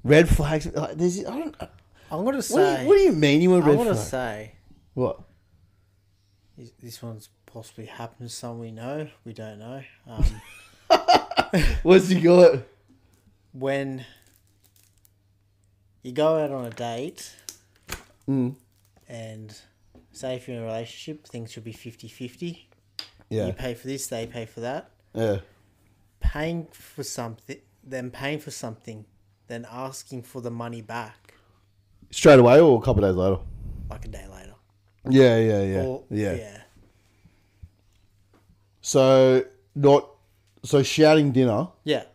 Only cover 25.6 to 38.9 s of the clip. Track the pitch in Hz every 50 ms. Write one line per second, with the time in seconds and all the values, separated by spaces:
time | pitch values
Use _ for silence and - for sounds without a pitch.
25.6 | _ _ _ _ _ _ _ _ _ _ _ _ - - - 147 156 165 170 170
26.6 | 160 - _ - - - _ - 131 - - - 120 117 110 _ _ - 139 -
27.6 | _ _ _ _ _ 131 131 127 123 123 120 - 135 139 151 151 151 147 131 -
28.6 | - 117 110 _ _ - 110 110 104 _ _ _ _ _ _ _ _ _ 120 117
29.6 | 120 - 117 123 131 131 135 - - _ 135 123 117 - - 131 117 120 117 117
30.6 | 117 120 117 117 107 - 113 120 113 110 110 _ _ _ _ _ _ _ _ _
31.6 | _ _ _ _ _ _ _ _ - _ - - - 165 143 131 120 117 127 151
32.6 | 170 156 127 113 - 131 120 104 101 95 92 90 90 98 95 85 - - - -
33.6 | - - - - - - 107 107 - 113 104 104 - 101 92 95 - - - _
34.6 | _ _ _ _ _ _ _ _ _ 135 131 135 131 123 117 113 113 110 107 101
35.6 | 98 98 95 95 - 131 127 139 - _ - 107 107 98 85 - - - - -
36.6 | - _ _ _ _ _ _ _ _ _ _ _ _ _ _ _ _ _ _ _
37.6 | - _ _ _ _ _ _ _ _ _ _ _ _ _ _ _ _ _ _ _
38.6 | _ _ _ _ - -